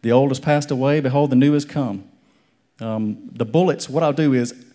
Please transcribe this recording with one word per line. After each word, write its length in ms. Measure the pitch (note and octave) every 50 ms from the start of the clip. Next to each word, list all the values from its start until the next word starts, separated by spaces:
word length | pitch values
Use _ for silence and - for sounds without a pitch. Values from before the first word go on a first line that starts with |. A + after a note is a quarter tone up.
The 100 | - A2+
old 200 | A#2 B2+ C#3 C#3+
has 80 | C3 C3+
passed 300 | - D#3 D3 D3 C#3+ -
away. 300 | C#3+ B2+ C3 C#3 D3 D#3
Behold, 300 | C#3 C3 C3 C#3+ D3 C#3+
the 60 | C3
new 180 | B2 C3+ D3 D3
has 120 | D3 C#3+
come." 380 | - - D3+ C3+ A2+ G2+ G2 - - _ _ _ _ _ _ _ _ _ _ _ _ _ -
Um, 500 | A2+ A2+ A2 A2 G#2+ G#2+ G#2 - - - -
the 120 | - A#2+
bullets, 440 | G#2+ A#2 E3 F#3 F#3 C#3+ - - -
what 140 | C3 D#3 E3+
I'll 100 | D3 C#3+
do 200 | D#3 D#3 D3 C3
is, 200 | B2 A#2+ A#2+ - - - - _